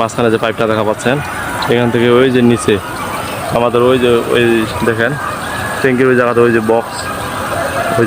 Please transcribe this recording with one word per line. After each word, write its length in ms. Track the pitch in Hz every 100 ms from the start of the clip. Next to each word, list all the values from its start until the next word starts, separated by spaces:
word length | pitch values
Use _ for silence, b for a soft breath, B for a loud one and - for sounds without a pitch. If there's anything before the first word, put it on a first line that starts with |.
মাঝখানে 280 | 113 - 117
যে 40 | 110
পাইপটা 200 | 113 101 113
দেখা 120 | 110 104
পাচ্ছেন, 280 | 107 120 143 - - - - -
এখান 160 | 120 120
থেকে 140 | 120 120 120
ওই 80 | 131
যে 60 | 123 120
নিচে 220 | 117 - 101 - - - - - - - 117
আমাদের 220 | 120 120 123
ওই 60 | 131
যে, 60 | 123 117 120
ওই 100 | 123 117 113 110 - 113
দেখেন 240 | 110 117 143 - - - - - -
ট্যাঙ্কির 260 | 135 123 131
ওই 40 | 127
জায়গাতে 200 | 120 117 120
ওই 60 | 117
যে 60 | 110
বক্স, 260 | 113 - - - - - - - - - - -
ওই 60 | -